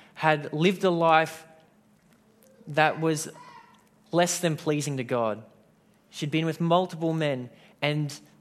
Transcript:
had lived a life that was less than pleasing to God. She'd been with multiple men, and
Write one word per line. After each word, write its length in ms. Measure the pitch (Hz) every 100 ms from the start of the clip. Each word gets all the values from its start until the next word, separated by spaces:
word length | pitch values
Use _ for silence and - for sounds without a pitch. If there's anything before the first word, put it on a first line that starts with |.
| -
had 400 | - 156 151 147
lived 300 | 151 175 185
a 60 | 190
life 560 | 170 165 160 160 - - - _ _ _ _ _ _ _ _ _ - -
that 340 | 147 156 151
was 280 | 160 156 - - - - - _ _ _ _
less 280 | 165 175 -
than 160 | 175 147
pleasing 420 | - 147 143 135
to 60 |
God. 400 | 120 123 113 107 113 _ _ _ _ _ _
She'd 220 | - 151
been 140 | 160 165
with 160 | 156
multiple 520 | 170 175 185 165 165
men, 360 | 160 151 131 120 - - _
and 360 | 147 151 147 - - _